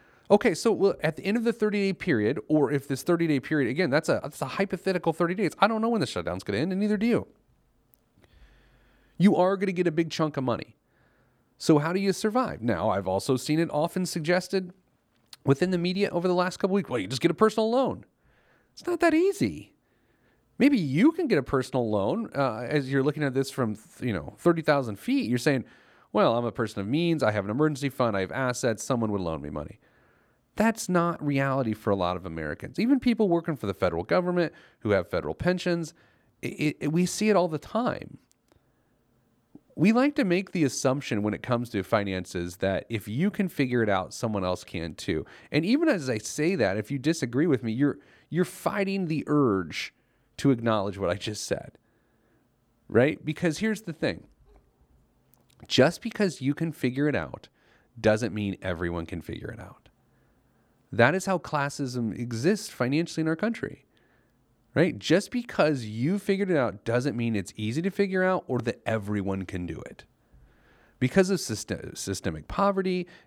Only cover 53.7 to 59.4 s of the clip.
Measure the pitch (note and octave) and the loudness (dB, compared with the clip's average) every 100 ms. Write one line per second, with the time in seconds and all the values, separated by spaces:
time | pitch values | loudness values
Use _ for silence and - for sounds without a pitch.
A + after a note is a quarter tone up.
53.7 | G#3+ - D3+ C#3 E2 - _ _ - _ | -2 -6 -4 -4 -4 -10 _ _ -20 _
54.7 | _ _ _ _ _ _ _ _ - - | _ _ _ _ _ _ _ _ -20 -2
55.7 | - C#3+ - A3+ - G3 - C3+ D3 E3 | 4 4 2 -8 -2 -2 -2 -4 -2 -4
56.7 | - B2+ C3 D3 A2 C#2 - - _ _ | -2 -4 0 0 0 -4 -10 -18 _ _
57.7 | _ _ A2+ A2 G#2+ A#2 G#2+ G2+ - F#2+ | _ _ 0 2 2 0 -2 -4 -4 -6
58.7 | E2+ F2 E2+ E2 E2 E2+ E2 | -4 -4 -4 -6 -8 -10 -12